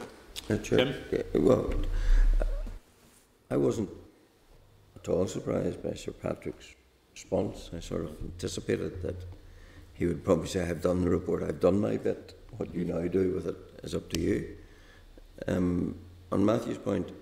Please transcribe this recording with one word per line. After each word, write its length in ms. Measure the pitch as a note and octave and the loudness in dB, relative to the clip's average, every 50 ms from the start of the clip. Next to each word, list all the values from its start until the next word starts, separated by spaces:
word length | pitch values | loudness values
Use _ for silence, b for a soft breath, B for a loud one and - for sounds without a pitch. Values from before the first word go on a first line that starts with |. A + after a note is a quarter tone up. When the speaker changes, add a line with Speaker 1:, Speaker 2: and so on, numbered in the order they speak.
| - - - - - - - - - - | -14 -14 -16 -18 -20 -16 -14 -8 -4 -2
Speaker 1:
Uh, 80 | G#2 | -2
Chair, 200 | G#2 - - - | -2 0 2 2
Speaker 2:
Tim? 160 | A#2+ B2+ C#3+ - - - - | 4 4 2 0 -4 -6 -4
Speaker 1:
yeah, 100 | - - - - - | -4 -4 -2 0 0
well, 400 | - - - - - - - - - - B B B B B B B B B B - - - - - - - - - - - _ _ - - - - - _ _ _ _ - | 4 6 6 6 4 4 0 0 0 0 B B B B B B B B B B 4 4 0 0 -2 -6 -8 -10 -12 -16 -20 _ _ -20 -20 -20 -20 -20 _ _ _ _ -2
I 80 | B2+ | 0
wasn't 320 | C#3 C#3 C3 A2 A2 G#2 F2+ - - - - - - _ _ _ _ _ - - - - - - - - _ - | 2 2 2 2 0 -2 -4 -6 -12 -18 -20 -20 -20 _ _ _ _ _ -20 -20 -20 -20 -20 -20 -20 -20 _ -20
at 120 | - - - | -10 -2 0
all 180 | F2 E2+ F#2 | 2 2 2
surprised 540 | - - - - - - F#2+ F#2+ F2+ E2+ - - | 0 -2 -4 -4 -2 0 0 0 -2 -2 -4 -6
by 100 | E2+ E2 | -6 -6
Sir 180 | - - - | -6 -8 -10
Patrick's 640 | - - - - - - - - - - - - - - _ _ _ _ _ _ - | -8 -4 -4 -4 -4 -4 -6 -8 -10 -10 -14 -20 -20 -20 _ _ _ _ _ _ -20
response. 560 | - - - - F#2 F#2+ G2+ - - - - - | -18 -4 0 2 2 2 0 -2 -8 -12 -10 -10
I 40 | E2+ | -10
sort 260 | - - F#2+ F2 E2+ | -8 -6 -4 -4 -4
of 60 | D#2 - - | -6 -6 -8
anticipated 800 | - - F2 - - - - A2 G#2+ - G#2 G2 F#2 F2 - F#2 | -10 -10 -8 -6 -6 -6 -6 -4 -2 -2 0 0 -2 -4 -6 -6
that 140 | - - - - - - B B B B B B B B B B B B - | -6 -6 -6 -6 -10 -12 B B B B B B B B B B B B -6
he 120 | - F#2+ | -2 0
would 180 | F2 E2 D2+ - | 0 0 0 2
probably 240 | G2 F#2 E2 E2 | 2 2 2 2
say, 140 | - - F#2+ F2 E2+ | 0 -2 -2 0 -2
"I've 120 | F2 D#2 | 0 0
done 200 | - F2+ F2+ F2+ F2+ | 2 2 2 4 4
the 60 | E2+ | 4
report, 340 | F#2 F2 - F2 F2 F2 E2+ | 2 2 2 0 -2 0 -2
I've 160 | E2+ - - | -2 0 4
done 200 | - F2+ F#2 G2+ | 4 6 6 4
my 180 | G#2+ A2+ A2 | 4 2 0
bit. 400 | - - G#2 G2 - - - - - - - - | 0 0 -2 -2 -4 -8 -16 -20 -20 -18 -12 -10
What 160 | G#2+ G2+ - - | -8 -8 -6 -4
you 120 | - F2 | -4 -2
now 220 | E2+ E2 E2 E2+ | -2 -2 -2 0
do 240 | F2 E2+ F#2+ F#2+ F2+ | 0 2 2 2 2
with 160 | F2 E2+ E2 | 2 -2 -2
it 100 | E2 D#2 - - - - - - | -4 -6 -8 -12 -18 -16 -14 -8
is 120 | D#2 E2 | -6 -6
up 140 | E2+ - - | -6 -4 -4
to 80 | - E2+ | -4 0
you." 360 | E2+ F2+ G#2+ - - - - B B B B B B B B B B B B - - - - - - | 0 0 0 0 -2 -6 -10 B B B B B B B B B B B B -20 -20 -20 -16 -8 -4
Um, 480 | - F#2 F#2 F2+ F2+ F2+ F2 - - - - - - - - - - | -2 0 2 2 2 2 0 0 -2 -4 -8 -12 -18 -20 -20 -8 -2
on 140 | - G2 G2+ | 2 4 4
Matthew's 320 | G#2 A2+ A#2+ - - - | 4 4 2 0 -4 -6
point, 340 | - - A2 G2+ F#2 E2+ - - - | -4 -2 -2 0 0 -2 -4 -8 -14